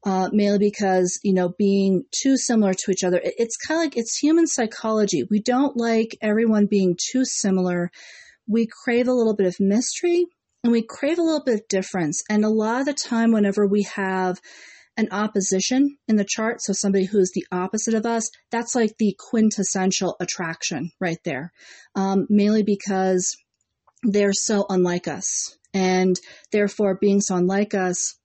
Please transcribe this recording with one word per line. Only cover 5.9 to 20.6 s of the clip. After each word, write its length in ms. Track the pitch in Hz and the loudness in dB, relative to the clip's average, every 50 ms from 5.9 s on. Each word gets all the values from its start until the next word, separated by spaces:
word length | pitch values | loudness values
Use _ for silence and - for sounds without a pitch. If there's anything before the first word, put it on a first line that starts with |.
| 226 226 226 226 - - - | 2 0 0 -2 -6 -6 -2
everyone 420 | 214 208 220 233 226 214 208 202 | -2 0 2 2 2 4 4 2
being 300 | 202 214 202 190 185 175 175 - - | 2 2 2 2 2 0 0 -4 -4
too 160 | - 254 262 | -2 -2 -2
similar. 640 | 247 - - - 202 190 185 180 180 175 175 175 175 _ - - - - - - - - _ _ | -2 -2 -4 -2 0 0 2 0 0 -2 -2 -4 -4 _ -12 -20 -20 -20 -20 -20 -20 -20 _ _
We 220 | - 208 233 233 220 - - - | -2 0 0 0 -2 -4 -10 -4
crave 240 | - 233 240 247 240 | -2 0 0 2 2
a 60 | 254 | 2
little 200 | 247 233 220 214 | 2 2 0 2
bit 120 | 208 196 | 2 0
of 120 | 180 180 - | 0 0 0
mystery, 680 | 202 196 196 220 254 - - - - 349 349 349 359 349 _ _ _ _ _ _ _ | 2 2 2 2 0 -2 -6 -2 0 0 2 2 0 0 _ _ _ _ _ _ _
and 80 | 240 | 0
we 120 | 233 233 226 | 2 2 0
crave 320 | 226 - - - 285 330 339 | -4 -8 -4 -2 -2 0 0
a 40 | 339 | 0
little 200 | 330 320 302 294 | 0 0 0 0
bit 120 | - 233 | 0 -2
of 140 | 208 214 _ | -2 -2 _
difference. 540 | - 190 190 - - 190 170 151 - - - - | -2 -2 -2 -2 -4 -4 -2 -2 -4 -6 -6 -2
And 160 | 214 214 214 | 0 0 2
a 60 | 220 | 2
lot 300 | 220 220 214 214 226 254 | 2 0 0 0 -2 -2
of 60 | 269 | -2
the 60 | 294 285 | -2 -4
time, 400 | - - - 240 226 226 233 226 | -4 -6 -4 0 2 2 4 4
whenever 340 | 220 208 196 196 208 208 | 4 2 2 2 2 2
we 180 | 196 190 208 202 - - | 2 2 0 0 -2 -4
have 440 | - 196 190 185 190 185 185 180 - _ - - - - - - - - _ _ - | -6 -4 -4 -2 -2 -2 -2 -2 -4 _ -20 -20 -20 -20 -20 -20 -20 -20 _ _ -4
an 100 | 220 - | -4 -4
opposition 880 | - 196 214 214 - 202 185 - 190 190 185 - 254 254 285 285 285 _ _ | -2 -4 -4 -2 -2 -2 -2 0 0 -2 0 0 2 2 2 2 0 _ _
in 100 | - 220 | 0 0
the 100 | 208 202 202 | 0 0 0
chart, 320 | - - 220 220 233 - | -2 -4 -2 -4 -4 -4
so 140 | - - 196 | -4 -4 -4
somebody 320 | 196 - 202 190 196 185 | -2 0 0 2 2 0
who 120 | 185 202 208 | 2 2 2
is 140 | 185 185 - | 2 2 0
the 120 | 196 - - | -6 -6 -4
opposite 440 | - 180 180 190 - 220 - - 226 | -6 -6 -6 -4 -4 -4 -2 0 -2
of 100 | 220 214 | 0 0
us, 240 | 233 233 226 226 - - - _ _ | 0 -2 -2 -4 -6 -10 -14 _ _
that's 240 | - 233 233 226 - | -6 -6 -6 -2 0
like 240 | 254 233 214 220 _ | 0 0 0 0 _
the 180 | 220 208 185 _ | 0 0 0 _
quintessential 1000 | - - - 233 220 220 214 - 196 - - 196 185 190 185 - 196 175 - - | -8 -4 0 2 2 2 2 0 -4 -2 -2 0 0 0 0 0 -2 -2 -4 -4
attraction 680 | 175 175 - - 185 165 165 - | -6 -8 -6 -6 -6 -6 -6 -6